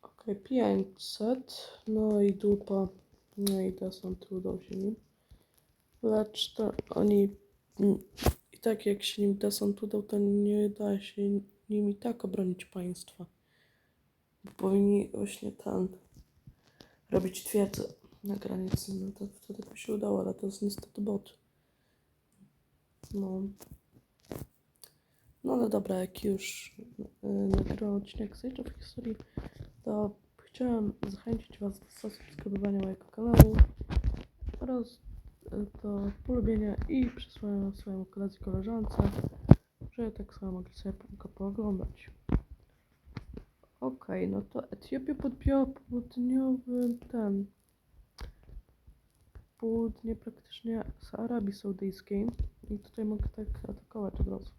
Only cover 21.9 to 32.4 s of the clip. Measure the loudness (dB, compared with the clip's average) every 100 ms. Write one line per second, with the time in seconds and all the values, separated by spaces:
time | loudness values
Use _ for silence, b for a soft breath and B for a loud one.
21.9 | _ _ _ _ _ -20 _ _ _ _
22.9 | _ -10 -6 -4 -4 -6 -10 -20 -20 _
23.9 | -20 _ _ _ -12 -12 _ _ _ B
24.9 | B B B B _ 0 2 4 2 0
25.9 | -2 -2 -2 -2 0 -4 -10 -14 -18 -18
26.9 | -14 -16 _ -4 0 4 4 2 -2 -2
27.9 | -2 -4 -8 -8 -8 -10 -8 -12 -14 -14
28.9 | -10 -8 -8 B B B B B -10 -4
29.9 | -2 -2 -6 _ _ -20 -4 0 0 0
30.9 | -2 -6 -6 -4 -4 -4 -8 -6 -6 -18
31.9 | -12 -12 -12 -16 -10